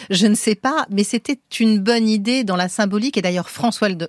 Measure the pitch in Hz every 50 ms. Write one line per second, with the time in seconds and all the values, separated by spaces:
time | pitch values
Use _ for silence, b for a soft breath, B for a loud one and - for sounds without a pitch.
0 | B B 196 175 208 214 208 - - 220 214 - - 262 302 320 - - 196 196
1 | 208 - - 226 - - 277 - _ _ - - 226 220 214 208 190 208 233 233
2 | 226 220 220 214 196 233 247 269 247 190 185 180 180 180 - - 214 196 196 208
3 | 220 269 - 208 185 180 180 180 170 - - - - 240 208 - 220 202 190 165
4 | 170